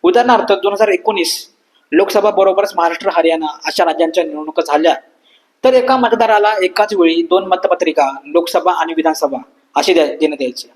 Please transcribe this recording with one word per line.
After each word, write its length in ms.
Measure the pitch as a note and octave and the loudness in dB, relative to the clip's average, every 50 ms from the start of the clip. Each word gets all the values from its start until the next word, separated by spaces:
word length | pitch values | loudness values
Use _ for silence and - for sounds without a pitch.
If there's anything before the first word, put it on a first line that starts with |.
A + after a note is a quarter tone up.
| - | 2
उदाहरणार्थ, 480 | F3 F3+ A#3+ A#3+ B3 A#3+ G#3+ - - | 4 2 4 4 4 2 2 2 0
दोन 220 | G3+ F#3 F3 G3+ G3+ | -2 0 0 -4 0
हजार 140 | G3+ A3 | 0 0
एकोणीस 640 | G#3 F#3+ F3 - A3 G#3 F#3+ E3 D3+ - - - _ _ _ _ _ _ _ _ _ | 0 0 0 -2 -2 -2 -2 -4 -4 -6 -8 -12 _ _ _ _ _ _ _ _ _
लोकसभा 380 | D3+ E3 G3 F#3+ - - F#3 G#3 | 0 0 2 2 0 0 0 2
बरोबरच 440 | - G3 G3 G3 F#3 F#3+ G3+ G3 - | 2 2 2 2 2 0 -2 -2 -2
महाराष्ट्र, 320 | F3 E3+ E3+ E3 - - G3 F3 | 0 0 0 -2 -2 -4 -2 0
हरियाणा 320 | F3 D#3+ E3 E3 D#3+ D#3+ D3+ D3 - - | 2 2 2 0 0 -4 -8 -8 -8 -10
अशा 200 | D#3 D#3 - F3 | -6 -2 0 0
राज्यांच्या 380 | E3 D3+ - E3+ E3 E3 F#3 E3 | 0 0 0 -2 0 0 -2 -4
निवडणुका 400 | D#3 D3+ D3+ D#3 D#3 D3+ F3 D#3 | -2 -6 -10 -12 -6 -6 -6 -2
झाल्या, 280 | C#3+ D3 D3+ D#3+ E3+ C#3+ - _ _ _ _ _ _ _ _ _ _ _ _ - | 0 0 2 2 2 0 0 _ _ _ _ _ _ _ _ _ _ _ _ 0
तर 100 | B3+ B3+ | 2 2
एका 240 | B3+ B3 B3+ C4 | 4 2 2 0
मतदाराला 580 | B3+ B3 A3+ A3+ A#3 A#3 A3 A3 G#3 G#3 G#3 G#3+ G3+ F#3 | 0 2 0 2 0 2 2 2 2 2 2 2 0 -2
एकाच 300 | F3+ - - G#3+ G#3+ G#3+ | -2 0 0 -2 0 2
वेळी 280 | F#3+ E3+ E3 E3 E3 | 2 2 2 2 0
दोन 240 | E3 - F3+ F#3+ F#3+ | 0 2 0 0 2
मतपत्रिका, 680 | F#3 F#3 F#3 - - F3+ F3 E3+ D#3 D3+ D3+ C#3 C3+ C3+ - - | 0 -2 -2 0 -2 0 0 0 -2 0 0 -2 -2 -4 -10 -14
लोकसभा 480 | C#3+ D3+ E3+ E3+ E3+ - E3+ D#3 F3+ F3 | -2 -2 0 0 0 -4 0 0 0 0
आणि 200 | D#3+ D#3+ E3 E3 | 0 -4 -4 -4
विधानसभा 440 | D#3+ D#3+ D#3+ D#3 - D#3+ C#3 C3+ B2 - _ _ _ _ _ _ | -2 -2 -2 -2 -2 -4 -4 -4 -8 -12 _ _ _ _ _ _
अशी 180 | A#3+ A#3+ G3 F3 | -2 0 2 2
द्या-, 240 | D#3+ D3+ C#3+ D3+ - | 2 2 0 0 -2
देण्यात 220 | D#3 D3+ D3 C#3 | -2 -4 -2 -4
यायची. 260 | C3+ B2 B2 - - - _ | -6 -6 -6 -10 -18 -18 _